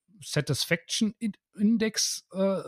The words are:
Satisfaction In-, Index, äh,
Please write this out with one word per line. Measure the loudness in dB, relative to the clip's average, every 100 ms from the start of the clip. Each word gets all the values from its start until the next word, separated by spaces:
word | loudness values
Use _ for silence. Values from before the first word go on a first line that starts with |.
| _ -18
Satisfaction | -4 -2 0 -2 0 -2 -2 0 0 0
In-, | -6 -6 _ 0
Index, | 2 4 2 0 -2 -4 -8
äh, | -2 0 0